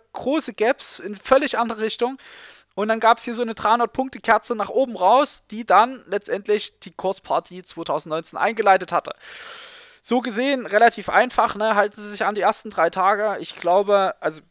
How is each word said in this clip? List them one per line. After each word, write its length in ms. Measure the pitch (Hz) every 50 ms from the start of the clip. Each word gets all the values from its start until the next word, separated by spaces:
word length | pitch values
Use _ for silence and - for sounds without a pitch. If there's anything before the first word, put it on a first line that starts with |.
| _ _ -
große 400 | - - 247 285 320 - - 208
Gaps 460 | - - 233 277 - - - - -
in 160 | - 196 208
völlig 420 | 190 - - 262 269 294 262 - 214
andere 220 | 233 226 233 214
Richtung. 380 | 220 220 - - 233 247 269 262 - - - - - - - - _ _ _
Und 120 | - 208 214
dann 120 | 220 226
gab's 240 | 220 226 240 233 -
hier 100 | 247 233
so 60 | 220
eine 140 | 240 226 226
dreihundert 400 | - - 214 220 240 240 226 -
Punkte 260 | - 262 262 - 220
Kerze 340 | - - 226 214 - - 247
nach 140 | 208 202 196
oben 280 | - 233 269 254 226
raus, 480 | 185 180 190 226 262 294 - - - - _
die 140 | 208 214 240
dann 400 | - 180 190 226 254 262 233 -
letztendlich 720 | - 185 202 - - - 196 202 - 208 214 208 - - _
die 140 | - 185 -
Kursparty 720 | - - 190 196 - - - - 156 170 - 175 180 180
zweitausendneunzehn 760 | - - 165 165 - 151 156 - 165 156 160 160 - - -
eingeleitet 540 | 123 208 226 208 220 202 190 185 185 - 175
hatte. 220 | 160 - - - - - - - - - - - - - - - - - - - _ _
So 180 | - 233 254
gesehen 460 | 226 254 208 208 254 269 285 254 220
relativ 420 | 160 196 214 226 233 - - 190 -
einfach, 460 | - 185 233 254 - - 220 233 -
ne? 200 | 202 214 220 220
Halten 260 | 202 202 208 202 214
Sie 100 | 208 208
sich 160 | 208 196 202
an 80 | 185 214
die 80 | 202 175
ersten 260 | 202 220 - - 220
drei 220 | 208 - 165 170
Tage. 480 | 170 190 180 190 214 202 208 214 196 147
Ich 160 | - - -
glaube, 580 | - - 170 175 196 202 196 202 196 190 185 - -
also 220 | - 160 156 156 - _